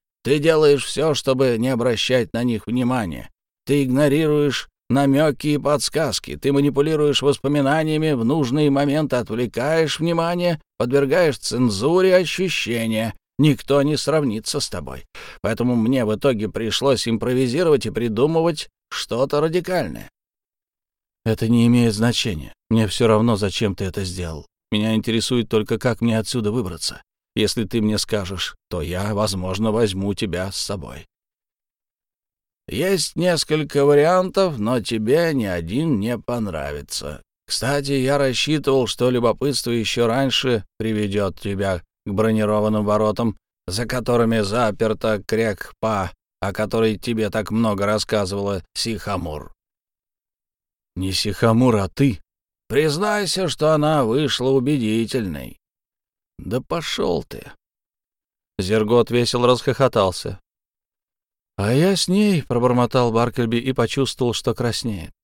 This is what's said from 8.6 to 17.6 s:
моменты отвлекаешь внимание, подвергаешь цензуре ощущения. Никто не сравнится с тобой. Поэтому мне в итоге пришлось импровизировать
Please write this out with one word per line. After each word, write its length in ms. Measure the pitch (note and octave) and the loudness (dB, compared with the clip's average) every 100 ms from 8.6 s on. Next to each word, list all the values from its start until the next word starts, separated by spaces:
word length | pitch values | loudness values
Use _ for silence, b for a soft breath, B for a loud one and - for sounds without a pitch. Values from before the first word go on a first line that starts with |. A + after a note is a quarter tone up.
| D3 | 4
моменты 460 | C#3 C#3+ D3+ D3+ B2+ | 4 2 0 0 -2
отвлекаешь 840 | A2+ A2+ B2 - C#3 E3 D3+ - | -2 -4 -4 -2 0 2 0 0
внимание, 600 | E3 E3+ E3 F3 F3 D#3 - - | 0 0 0 0 -2 -2 -8 -6
подвергаешь 600 | A#2+ C#3 C#3 D#3+ E3 B2 | 0 2 4 4 2 0
цензуре 800 | - A#2+ B2 F#2+ C3+ F3+ F#3 F#3 | -4 0 2 2 2 4 6 4
ощущения. 1000 | E3 - F#3 - A2 A#2 A2+ A2 A2+ - _ - | 2 -2 -2 -2 -4 -4 -2 -2 -4 -6 _ 2
Никто 440 | D3+ B2+ - C#3 | 4 2 2 2
не 120 | C#3+ D3+ | 2 0
сравнится 640 | - D#3 C#3 G#2+ - D3 | 0 0 0 -4 -6 -6
с 80 | - | -6
тобой. 380 | F2+ C2+ C2 - B B B | -8 -10 -14 -16 B B B
Поэтому 340 | G#2 A2 B2 A#2+ | -4 0 2 2
мне 280 | A2 C3+ | 2 2
в 100 | A2 | 0
итоге 360 | G#2+ C#3 A2+ G#2 | 2 0 0 -2
пришлось 580 | G2 A2+ - C#3 A#2 A#2 | -4 -4 0 2 2 0
импровизировать 800 | A2+ A2 B2+ B2+ C#3 | -2 0 0 0 2